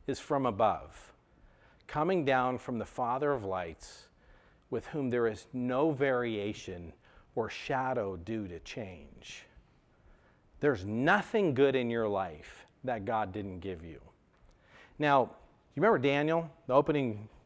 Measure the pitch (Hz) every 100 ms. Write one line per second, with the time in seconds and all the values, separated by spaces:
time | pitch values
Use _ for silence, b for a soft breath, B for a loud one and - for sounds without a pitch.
0 | - 127 - 143 127 101 110 82 78 -
1 | - - _ b b b b b b 151
2 | 165 185 135 131 127 127 - 117 101 -
3 | 120 131 147 135 98 92 85 80 - -
4 | - _ b b b b b 117 - 160
5 | 131 120 117 104 - 127 123 127 160 135
6 | 139 123 120 107 101 101 - 90 82 -
7 | b b b - 110 - - 135 131 123
8 | 98 92 90 113 98 82 - - 98 87
9 | 71 - - - - - - _ _ b
10 | b b b b b - 147 113 98 113
11 | 143 202 - 226 185 123 139 131 120 117
12 | 110 101 92 76 - - - _ 127 113
13 | 98 110 101 104 101 90 95 87 82 73
14 | - _ _ _ - b b b b b
15 | 147 139 113 - - _ _ - 208 175
16 | 139 143 151 165 160 - - 131 151 147
17 | 127 104 107 -